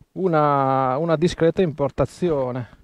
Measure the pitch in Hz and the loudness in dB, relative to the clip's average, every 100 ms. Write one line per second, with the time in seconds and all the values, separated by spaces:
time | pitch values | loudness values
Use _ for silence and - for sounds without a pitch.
0 | _ 170 185 156 147 143 135 135 131 131 | _ -4 0 2 2 2 2 2 0 -2
1 | 170 156 170 - 165 180 180 139 139 - | 0 0 0 2 0 2 -2 -2 -4 -2
2 | 139 - 175 143 127 123 117 - | -4 -2 -2 -2 -2 -6 -10 -16